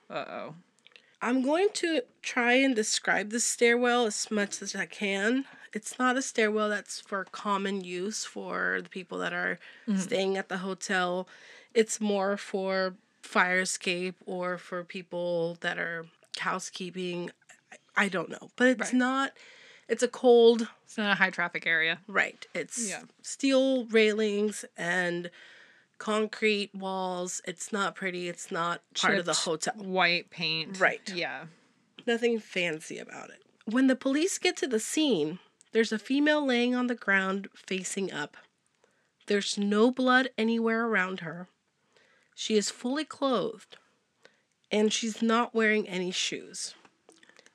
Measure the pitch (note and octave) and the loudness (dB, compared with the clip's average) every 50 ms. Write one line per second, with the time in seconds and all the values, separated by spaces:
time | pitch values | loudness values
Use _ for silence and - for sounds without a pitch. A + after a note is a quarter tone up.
0 | _ - - - - - F2 G#2+ G2+ B2 D#3 E3+ - _ _ _ _ - - - | _ -12 -10 -10 -8 -8 -10 -12 -12 -12 -14 -16 -20 _ _ _ _ -20 -20 -20
1 | _ _ _ - - A3 B3 C4 B3+ C4 D4+ E4+ G4 G#4 G#4 - - E4+ D#4+ D4 | _ _ _ -6 -2 0 0 2 2 2 2 2 2 2 0 -2 -2 -2 0 -2
2 | - - _ _ - - - B3+ A#3+ A#3+ A#3+ C4 C4+ C4+ C4 G#3 G#3+ G#3+ - - | -2 -4 _ _ -10 -4 -2 0 2 4 4 4 4 4 2 0 0 0 -2 -2
3 | - - E3+ E3+ G3 G#3 G#3+ A#3+ A#3 - - - A#3+ A#3 A#3 A#3+ B3 A#3+ A#3+ B3 | 0 0 0 0 0 -2 -2 -2 0 0 0 4 4 4 6 6 4 4 4 4
4 | B3 G#3+ G3+ - - - A3 G#3 G3+ G3 - - - G3 - F#3+ F3+ E3+ - - | 2 2 0 -4 -4 -2 0 0 0 0 -4 -8 -8 -8 -6 -6 -6 -8 -6 -4
5 | G#3+ G3+ G3 G3 G3 A3 B3 C4 C4+ - - - - - - G#3+ - - - - | -4 -2 0 0 2 2 2 0 -2 -4 -10 -20 -16 -12 -12 -10 -10 -8 -4 0
6 | B3+ B3+ B3 C4 C4 - - - A3 G#3+ G#3 G#3+ G#3+ G#3+ G#3 G3+ F#3+ - - - | 0 2 2 0 -2 -2 0 2 2 2 2 2 0 0 -2 -4 -6 -8 -12 -12
7 | - - G#3 G3 F#3 - - - - G#3+ G3+ F#3+ G3 G3 G3 G3 F#3 F3+ F3+ F3+ | -10 -8 -6 -6 -6 -8 -10 -6 -2 0 0 0 0 0 -2 -4 -4 -6 -6 -6
8 | F3+ G#3 G#3+ - - - - G#3 G3 F#3 F3+ F3+ F#3 F3+ F#3 F#3+ F#3 F3 - G3 | -6 -4 -6 -6 -8 -8 -10 -10 -8 -6 -4 -2 0 0 0 -2 -4 -6 -10 -12
9 | F3+ - F#3 F3+ F3+ F3 F3 F3 F3+ F#3 F3+ F3 - - - - - - G3+ F#3+ | -12 -8 -6 -4 -4 -4 -4 -2 -4 -4 -4 -6 -8 -18 -20 -10 -4 -2 -2 -2
10 | F3+ - - F#3+ G3 F#3+ G3 F#3+ F#3+ - F3+ F#3 F3+ G3 F#3+ F3+ - - G3+ F#3 | 0 0 0 0 2 0 0 -2 -4 -6 -6 -6 -6 -6 -8 -8 -6 -2 0 0
11 | F3+ F3+ F3 F#3 F#3 - - - - - - - - _ - A#3+ A3 A3 - - | 0 0 -2 -2 -6 -8 -12 -20 -20 -20 -20 -20 -16 _ 2 2 2 2 2 -2
12 | G#3+ G#3 G3+ G3+ F#3+ G3 G3+ G3+ - - - G3 F#3+ F#3+ F#3+ F#3+ F#3+ F#3 F#3 - | 0 0 2 2 2 0 0 -2 -4 -6 -4 -4 -2 0 0 0 0 -2 -4 -8
13 | _ _ _ _ - - - A3 F#3 F3+ F3+ F#3 F#3 F#3 - - - G3 F3+ F3 | _ _ _ _ -10 0 2 4 4 4 4 2 2 0 -2 -4 -2 -2 -2 -2
14 | F3+ F#3 F3 - - - F#3+ F3+ F3+ F3+ F3+ F3 - - F#3 F3+ F3 - - G3 | -2 -4 -6 -8 -10 -8 -6 -4 -4 -4 -4 -6 -8 -8 -8 -8 -8 -8 -10 -12
15 | F3 - - F3 F3 F3 F3 E3+ E3 E3+ E3+ E3+ - F3 F3 E3+ F3 E3+ E3+ E3 | -12 -8 -6 -4 -2 0 0 0 0 -2 -4 -4 -4 -4 -4 -2 -4 -4 -6 -8
16 | E3 E3 _ _ _ _ - - - F#3 E3+ F#3 - - - - F#3 F3+ F3 F3+ | -10 -14 _ _ _ _ -10 -6 -2 -2 -2 -2 -4 -8 -10 -10 -10 -8 -6 -6
17 | F#3 F3+ F3 F3 F3 E3 - _ _ - - _ _ - - - _ _ - - | -6 -4 -4 -4 -6 -8 -10 _ _ -20 -20 _ _ -20 -20 -20 _ _ -2 0
18 | G#3 G3 F3+ F#3 D#3+ - - - - - _ - B3 B3+ B3+ G3+ G#3+ - - B3+ | 0 0 0 -4 -4 -6 -8 -12 -14 -8 _ 4 4 4 4 4 0 0 2 2
19 | B3+ B3+ C4 C4+ C4+ C4+ - - - - - - - - - - _ - A#3 A3+ | 2 2 2 0 -2 -2 -4 -10 -20 -20 -20 -20 -20 -20 -20 -14 _ -6 -2 0
20 | - A#3+ - - - B3+ A#3+ A#3+ A#3 A3+ A#3+ A3+ A#3 - - _ _ - - - | -2 -2 -2 4 6 8 10 10 10 10 8 6 4 -4 -8 _ _ -12 -6 -4
21 | G#3 G3+ G3+ F#3 F#3+ F#3+ F3+ - F3 F3 - E3 - F3 E3 D#3+ D#3+ D#3+ E3+ F3 | 0 2 2 4 2 2 2 0 -2 -2 -4 -4 -2 0 2 2 2 2 0 -2
22 | F#3 - G3 F#3+ F#3 - - - - - - F3+ D3+ - - - A#3 G3+ F3 D#3 | -4 -4 0 0 0 0 -2 -10 -16 -10 -8 -6 -6 -6 -6 -6 -6 -6 -6 -8
23 | D#3+ - _ _ - - - - - C4+ C4+ C4 C4 C4+ C4 C4 A#3 A#3 G#3+ A3 | -10 -14 _ _ -14 -14 -8 -2 0 2 4 4 4 4 2 0 0 2 4 4
24 | A3 G#3+ G#3 G#3+ A3 G#3+ G3+ G3+ G#3 G#3+ G3+ - - - _ - E3+ E3+ F3 F#3 | 6 4 4 2 0 0 0 0 0 0 -2 -4 -10 -14 _ -6 -4 -2 0 0
25 | F3+ F3 F3 F3 F3 F3 - - - - - - - - - _ _ _ _ - | 0 0 -2 -2 -4 -8 -12 -18 -20 -20 -20 -20 -20 -20 -20 _ _ _ _ -10
26 | - - G#3+ G#3+ G#3+ G#3+ - - - G#3+ G#3+ G3+ G3+ G3 - G3 F#3+ F#3+ F#3+ F#3+ | -6 -2 -2 0 -2 -2 -4 -2 0 0 0 0 -2 -6 -8 -10 -8 -6 -4 -4
27 | F#3 F#3 F#3 F3+ F3+ F3+ - - - - F3+ - - - - G3+ G3 F3 E3 - | -4 -4 -4 -4 -6 -6 -8 -10 -10 -10 -12 -12 -10 -6 -4 -2 -2 -2 -2 -4
28 | G3 F#3 F3+ F3+ F3+ F3 E3+ - - - G3 E3+ E3+ E3+ E3+ E3+ _ _ - - | -6 -6 -6 -6 -6 -8 -8 -10 -10 -8 -4 -4 -2 -2 -4 -6 _ _ -6 -2
29 | - F3+ D#3 F#3+ F3 E3+ D#3 - - F#3+ E3 D#3 - - - G#3+ G3+ F#3+ F#3 F#3 | 0 2 2 2 0 0 -2 -2 0 -2 -4 -4 -4 -4 -6 -6 -6 -2 2 4
30 | F3+ E3+ E3+ F3 - _ - - F3 D#3+ D#3+ D#3+ D#3 D3 - - F#3 D3 - - | 4 4 2 0 -4 _ -10 -6 -4 -4 -4 -4 -6 -6 -2 2 2 2 2 0
31 | - - F#3 F3 E3 C#3+ C3 C3 D#3 D#3+ - _ _ _ _ _ _ _ _ - | -6 -8 -6 -6 -6 -6 -6 -10 -12 -16 -20 _ _ _ _ _ _ _ _ -8
32 | - - A#3 A3+ A#3+ A#3+ A#3 A3 G#3+ - - F#3+ F3 F3 D#3 D#3+ - - D3 - | -4 -2 -2 0 0 0 0 -2 -4 -6 -4 -2 -2 -2 -2 -6 -8 -10 -12 -12
33 | - - - C3 - - - - _ _ _ _ - - G#3 B3+ C4 C4 C4 C4 | -12 -14 -14 -16 -16 -16 -18 -20 _ _ _ _ -8 -2 2 4 4 4 4 2
34 | - C4+ C4+ D4+ D#4+ G4 - - - F4+ F4+ - - D4 A#3+ A3 - - - D#4 | 0 0 0 2 0 0 0 0 0 0 0 -2 -2 -2 -2 -2 -2 -2 0 0
35 | D#4 D4 A#3 E3 D3 D#3 E3 F3+ _ _ _ _ _ _ - - A3+ G#3 A3 G#3+ | 2 2 2 2 0 -2 -4 -8 _ _ _ _ _ _ 0 0 0 0 0 -4
36 | - - C4 C#4 D4 D4 D4+ D4+ D4 C4+ B3 A#3+ A#3+ B3 B3 B3 B3 A#3+ B3 A3+ | -4 -2 0 2 4 4 4 4 2 2 2 2 2 2 2 0 0 -2 -2 -2
37 | - - G3 G3 F#3+ F#3+ F#3+ G3 G3 G3 - - - - G3 F#3+ F#3 - - G3+ | 0 2 2 2 2 2 -2 -2 -4 -8 -14 -16 -10 -6 -6 -6 -6 -6 -6 -4
38 | G3 F3 - D3 D3 C#3 - - - _ _ _ _ _ _ _ _ _ _ _ | -4 -4 -4 -6 -8 -8 -10 -16 -20 _ _ _ _ _ _ _ _ _ _ _
39 | _ _ _ _ _ - G#3 G3+ G3+ - - - G3+ G3+ G#3 G#3 A3 B3+ B3+ - | _ _ _ _ _ 0 0 0 0 -2 -2 -2 0 2 4 6 6 6 4 4
40 | B3+ B3+ B3+ B3+ C4 B3+ - - A3 A3+ A#3 A3+ A3+ A3+ A3+ A3+ A#3 A#3 A3 G3 | 2 4 4 4 4 2 -2 -2 0 0 2 2 2 0 0 0 0 0 0 0
41 | F#3 F#3 F#3+ F3+ E3+ E3 D#3 F3 F3+ - _ _ _ _ _ _ _ _ _ _ | 0 0 -4 -8 -10 -10 -10 -12 -14 -16 _ _ _ _ _ _ _ _ _ _
42 | _ _ _ _ _ _ _ - - - A3 G#3 G3+ - - - - B3 C4 D4+ | _ _ _ _ _ _ _ -8 -2 2 2 2 2 0 -4 -6 -4 -4 -2 -2
43 | D#4 - - - C#4+ C4+ C4 G#3 - - - G3 - - - - _ _ _ _ | -4 -6 -4 -2 0 0 2 0 0 -2 -6 -10 -16 -20 -20 -20 _ _ _ _
44 | _ _ _ _ - - _ _ _ _ _ _ _ - - G#3 G#3+ G#3+ G#3 - | _ _ _ _ -20 -20 _ _ _ _ _ _ _ -2 2 4 4 4 2 0
45 | - A3+ G#3 - A#3 A3+ A3+ A#3 A#3+ A#3 - A3+ A3 G#3+ G#3+ G#3+ G#3 - F#3 F3+ | -4 -4 -4 0 0 2 4 2 2 0 0 2 2 2 2 2 0 -2 -4 -4
46 | F#3 F3+ F3+ - - - E3+ G#2+ D#2+ F#2+ F3+ - - - - - - - _ _ | -4 -4 -2 -2 -4 -4 -4 -8 -10 -12 -12 -12 -12 -12 -12 -16 -20 -20 _ _
47 | _ - - _ _ - - - - _ _ | _ -20 -20 _ _ -20 -20 -20 -20 _ _